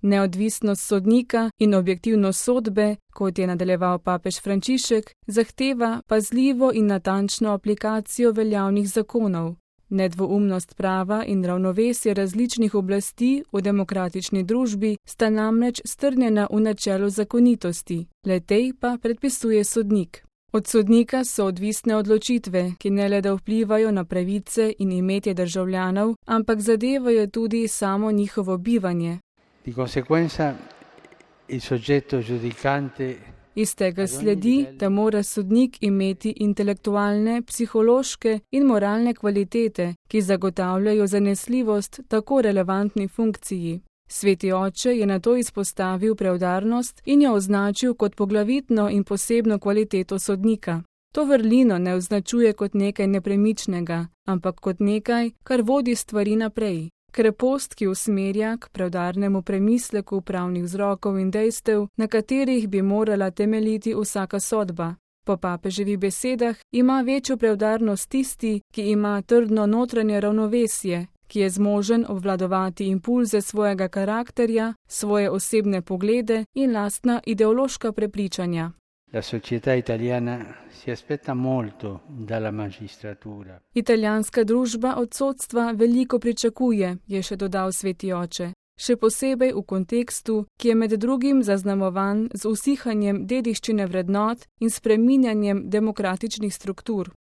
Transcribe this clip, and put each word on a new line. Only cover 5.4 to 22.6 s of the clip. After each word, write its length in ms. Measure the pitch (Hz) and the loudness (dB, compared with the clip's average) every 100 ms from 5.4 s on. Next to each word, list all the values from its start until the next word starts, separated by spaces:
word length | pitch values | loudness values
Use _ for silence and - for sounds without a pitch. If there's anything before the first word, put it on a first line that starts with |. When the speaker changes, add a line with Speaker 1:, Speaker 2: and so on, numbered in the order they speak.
| 226 - 262 262 233 226 - | -2 0 -2 0 -2 -2 0
Speaker 1:
pazljivo 680 | 220 208 233 262 254 262 | 0 0 2 2 4 2
in 120 | 226 208 | 2 2
natančno 680 | 196 185 190 202 - 214 | 0 0 0 -2 0 0
aplikacijo 800 | 202 208 208 214 220 208 - 240 | 0 -2 -2 -2 -4 -4 0 2
veljavnih 560 | 220 220 208 196 202 202 | 2 0 0 2 0 0
zakonov. 680 | 208 214 240 214 175 165 170 _ _ _ | -2 -2 0 0 -2 -4 -8 _ _ _
Nedvoumnost 880 | 196 190 175 190 202 208 180 - - | 0 0 0 0 2 2 0 -6 -4
prava 480 | 190 190 185 214 | -2 -2 -2 -2
in 200 | 226 196 | -2 -2
ravnovesje 720 | 180 180 185 185 233 240 226 | 0 0 0 2 0 2 -2
različnih 600 | 202 196 190 240 240 220 | 0 -2 0 -2 2 0
oblasti 680 | 208 185 196 202 - 240 277 - | 0 0 -2 -2 -2 0 0 -2
v 80 | 202 | -4
demokratični 840 | 196 202 190 190 180 185 190 196 | 0 0 0 -2 -4 -4 -4 -2
družbi 540 | 180 233 254 202 214 208 | 0 0 0 0 -2 -2
sta 260 | - - 220 | -8 -2 0
namreč 500 | 214 220 226 240 247 | 2 2 2 0 -2
strnjena 640 | - - 277 262 247 214 202 | -8 -2 0 2 2 2 2
v 100 | 208 | 2
načelu 500 | 214 208 - 190 202 | 0 0 -2 0 0
zakonitosti. 960 | 196 208 240 240 233 180 170 - 170 170 _ - | -2 0 4 4 4 0 -6 -6 -8 -8 _ -2
Le-tej 460 | 185 170 208 254 254 | -2 2 2 2 -2
pa 180 | 247 247 | -4 -2
predpisuje 600 | 233 233 277 254 226 220 | -2 -2 -2 -2 2 2
sodnik. 580 | 208 - 208 208 170 - - _ _ | 2 0 2 2 0 -8 -20 _ _
Od 140 | 214 - | -4 2
sodnika 580 | 226 202 226 233 262 | 2 6 6 4 0
so 200 | 254 - | -2 -2
odvisne 520 | 196 180 208 214 233 214 | -2 0 -4 -2 0 0
odločitve, 760 | 202 214 - 240 220 180 | 2 2 2 -2 0 -2